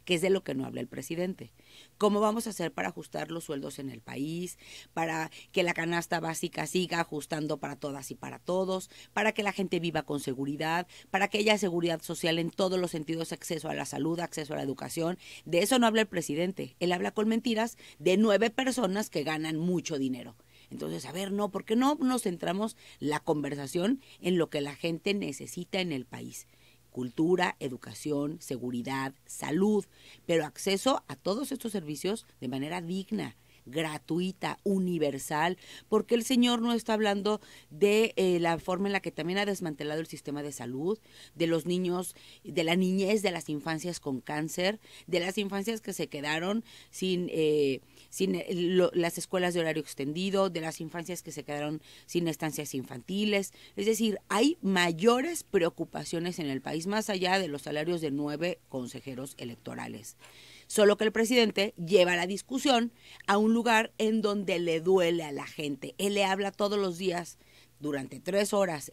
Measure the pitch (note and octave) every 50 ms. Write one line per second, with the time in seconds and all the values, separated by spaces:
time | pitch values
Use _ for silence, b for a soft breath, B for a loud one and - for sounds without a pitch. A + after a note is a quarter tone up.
0 | B - F3+ E3 E3 F#3 G3 F#3+ - - C#3+ C3+ C3 B2 A#2 B2+ B2 B2+ - C3+
1 | C3+ - E3+ E3 F3+ F3+ F#3 - A#2 - _ B B B B B B B B -
2 | G#3 G#3 G3+ G#3 G#3+ G#3+ G#3+ A#3 A3 A3+ G3 - F3 D#3+ - - F#3 F#3+ F3 F3
3 | D#3 - - D#3 D3+ D3+ E3 E3+ D#3+ - D3+ C#3 C#3+ D3 C3+ - C#3 C3+ A#2+ A2+
4 | - - B2 B2+ C#3 D#3 E3 E3+ F3+ F3 - B B B B B B B - E3+
5 | E3 E3 D#3+ D#3+ D#3+ D#3+ B B B B - G3 F3+ F3 E3+ - E3 E3 E3+ E3+
6 | E3 - F3+ E3 D#3+ D#3+ D#3+ - - E3 - - D#3 D3+ - F#3 F3+ E3 E3+ E3+
7 | E3 - - D3+ C#3 - E3+ D#3 D3+ D3 D3+ C#3+ - C#3+ C#3 - - D3 C#3 C#3
8 | C3 - C#3+ - - C3 B2+ B2+ - - F3+ F#3 F#3+ F#3 F#3+ F#3+ F#3 B B B
9 | B B B G3+ G#3 A3 G#3+ - G#3 G3+ F#3 - G3 F3 - F3 E3 E3+ D3+ D#3
10 | C#3+ - D3 C#3+ C#3+ - C3 B2+ C#3 C#3 D3 D3 D#3 D#3 E3 F3 F3 B B B
11 | B B - F#3+ G3 G3+ - G#3 G#3+ A3 G#3+ G3+ G#3+ F#3 E3 F3 E3+ E3+ E3 D#3+
12 | - - E3+ - - E3+ D#3+ E3 E3 E3 - - G3 F#3 F#3 F#3 F3+ E3+ - D#3
13 | D3+ D3 E3 D#3+ E3 - F3 - - - F3 D#3 - D#3 C#3+ C#3+ C#3+ C#3 - C3+
14 | C#3 D#3+ E3+ E3+ E3+ D#3+ - - D3+ C#3 D3+ D3 C#3 C3+ C3 - C3+ C3+ - E3
15 | D#3+ E3 F#3 B B B B B B D3+ D#3 E3+ G3 G3+ C4+ B3+ A#3+ A3+ G#3+ A3+
16 | A3 G#3+ - F3 D#3 - D3 D3+ F3 F#3 F#3+ - C#3+ C3 - - F3+ F3 F3+ F3+
17 | G3 G3+ - - G#3+ A3 A3 A3+ A3 B3 A3+ G#3+ A3+ A#3 - B B B B B
18 | D3 F3 F#3 F#3+ G#3+ A3+ G3+ F#3+ A3 A#3 - - C4 C4 B3 B3+ A#3 F3+ F#3+ G3+
19 | G#3+ - - F3 C#3+ D3+ D#3 D#3 D#3 D#3+ D#3+ D3+ E3 F3+ F3+ E3+ - - D#3+ C#3
20 | C3+ C3 B2+ B2 A#2+ A#2+ - _ b b b b b b - - D3 D#3 E3 E3+
21 | - B2 D3 F3+ G3 G3 G3 G3+ G#3 G3+ G3 F#3+ F#3 - A3 A#3 C4 C#4 D4+ D4
22 | C4 B3+ C4 A#3+ - G3+ F3 E3 - E3+ E3+ G3 G#3+ A3+ - B B B B B
23 | - C#3+ D3 D3+ - - D#3 D3+ C#3 C#3 D3 C#3+ C#3+ C3 - E3+ F3 G#3 C#4 C4+
24 | B B B B - F3 F#3 F3 D#3 - - D3 C#3+ C#3+ C#3+ - - E3+ E3+ D#3+
25 | - G3+ G3+ G#3 F#3+ D3+ C3+ - C#3+ A#2+ - F3+ F3+ - - F#3+ F#3 F3 D3 C3
26 | B2+ - - A#2+ A#2+ B2 A#2 - - b b b b b b b b _ - B2+
27 | B2 B2 - - D#3+ E3+ F3+ F3+ F3+ F#3+ - - - C#3 B2+ A#2 - A#2+ A2 -
28 | - D3+ D3 C#3+ C#3+ D3 B2+ A2+ - - C#3 A#2 A#2+ B2 B2 A#2+ A#2 C#3 C3+ C3+
29 | C3+ C3+ C3+ _ _ - - - D3 C3+ C#3+ E3+ G3 G#3+ G#3+ G3+ G3 - B B
30 | B B B B B - E3+ E3 D3+ D3 - - - G3 G3 G3 - C4 C#4 -
31 | - - C3+ - - E3+ G3 A#3+ D4 - C4+ A#3 - A3+ G3+ G3+ D#3+ D3 D3+ C#3+
32 | - F3+ G#3 A3+ - b b b - B2 C3 C3+ C3+ D3+ E3+ F3+ E3+ E3 F#3 F#3+
33 | F#3+ - A3 G3+ D#3 C3 A2+ b b b b b b - B2+ D#3 E3 D#3 D3+ D3
34 | - - D#3+ E3+ F3+ F#3 F#3 - - D#3 D3 - - G3+ G3 F#3+ F#3 F3+ F3+ E3
35 | D3+ C#3+ C3+ C#3 - - D#3+ D3+ D#3 F3 F#3 B B B B B B - - G#3+
36 | G#3+ - A#3 A#3+ A3+ - C4+ A#3+ A#3+ B3 A#3+ A#3 A3+ A#3+ A#3 A3+ A3+ - A3 G#3+
37 | A3 G#3 G3+ G3+ F#3+ G#3 G#3+ G#3 B B B B B B - D3+ G3+ G3+ G#3 G#3+
38 | A3+ A3+ - - F#3+ F#3 F3+ F3 E3+ E3+ E3+ D#3+ - - F3+ F3 G3 G3+ G3+ F#3+
39 | - E3+ D#3+ - D#3 E3+ F#3 G3 G#3 G3+ G3 F3+ F#3 E3 D3+ C#3 D3+ D3 D3+ D#3+
40 | D#3+ - - C#3+ - - C#3+ D3 C#3+ D3 C#3 - B2 A#2+ B2+ C3 D#3 F3+ G#3+ -
41 | B B B B B B B D3 E3+ E3 E3 D#3+ D#3 F3 F3+ F3+ F3+ F3 F3 F3+
42 | F#3 - - B B B B B B G3+ D3 F3+ E3 D#3+ F3 F3+ F#3 F#3 F#3 F#3+
43 | G3 F#3 G#3+ A3 F#3+ G3 F3 E3+ - - D3+ D3 C#3+ E3+ D#3+ D#3 D#3 F3 E3+ -
44 | - D3 C3+ B2 - - D3+ D3+ D#3 D#3+ - - F3+ F#3+ G#3+ G#3+ B B B B
45 | B - E3+ F3 E3+ F#3 F#3 G#3+ G3+ G3 G3 G3 G3 A3 A3+ G#3+ - - F#3 -
46 | D#3+ - - D3 C#3 D3 D3+ D#3+ E3+ F#3 G#3 A3+ A3 B B B B B B -
47 | F#3+ F#3 F#3 F3 F3+ - - D#3+ D#3 D3+ D3+ D3+ D3 C#3 C3 - - b b b
48 | b b - - F#3+ F#3+ F#3+ F3 - - F#3+ F3 F3 E3+ F#3 F#3 F3+ - - F3
49 | E3+ E3+ - F3+ - - - F#3 F3+ F3+ E3+ F3 E3 D#3+ D#3 D#3 D3 - - -
50 | C#3 C#3 D3+ F3 F#3 G3 F#3+ G3 G3 F#3+ E3+ E3+ D#3+ D#3+ D#3 - E3+ D#3 - F3
51 | E3 F3 F3+ E3 - E3+ D3+ D3+ C3+ - D3 D3 D3 D3+ D#3 D#3 B B B B
52 | B B - F3 E3+ E3 D3+ - E3 D#3 C#3 - D3 - - C3+ B2 - C3+ B2
53 | A#2 - F#3 G3+ G#3 G#3+ G#3 G3 G3 - B B B B B - G3+ G#3+ A3+ G#3
54 | A3+ A3 G#3 - _ - F#3+ G3+ A#3+ C#4+ E4+ - - G3 F#3+ F3+ F3 F3 E3+ D#3
55 | F3+ A3+ A#3+ B3+ C4 E4+ F4 - - _ - G3 E3 E3+ - - E3 - - D#3
56 | D3+ - - E3+ E3+ F3+ F3 - D3+ C#3+ C3+ C3 - C#3+ C#3+ D#3+ D#3+ F#3+ G3+ A3
57 | G#3 - G#3 F#3+ F3+ F3+ F#3 G3 F#3+ E3 C#3+ C#3+ - D3+ D3 D3 D#3 E3 F3 E3+
58 | D#3+ D3+ C3+ C#3+ D3 D3 D3 D3 E3 F3+ - - _ _ - C3+ B2 A#2 - B2+
59 | - C#3 C3 B2 C3 - - - C3 A#2+ A#2 A2+ - B2 B2 A#2+ A#2+ A#2 A#2 G#2+
60 | G#2 - - B B B B B B B B B B B - G#3+ G#3 G3+ G#3 -
61 | A3 A3 G#3 A3 A3+ A3 B3+ B3 A#3 G#3+ - - G3 A3 - - E3+ D#3+ F#3+ G3
62 | F3+ F3 F3+ F3 F3 F3+ G3+ F#3+ - - B3+ C4+ - D4 B3+ A#3 A#3 A#3 B B
63 | B B B B B - G3+ G3+ G#3+ A3 A3+ A#3 A3 A#3 A3+ A3 A3+ - - -
64 | A3 G#3+ A3 A3+ G3+ G#3 G3+ G#3 G3 F3 F#3 E3+ F3 E3+ D#3+ E3 D#3+ F3+ F#3+ F#3+
65 | F3 E3 F3 E3+ D#3+ D3 C#3+ C#3 C#3+ - - - D3 D3 C#3+ - - C#3+ - -
66 | F#3+ G3+ G3+ G3+ G3+ F#3+ F#3+ G3 G3+ G3 F#3+ - G#3 G3+ G#3 G#3 G3 F#3 F3 E3
67 | G3 F#3 E3+ F3 E3+ - - b b b b b b b b - C#3 D3 C#3+ C#3
68 | C3 B2 C#3+ B2+ - F3+ F#3 G3+ G#3 G3 - G3+ G3 F#3 D#3+ C#3+ - -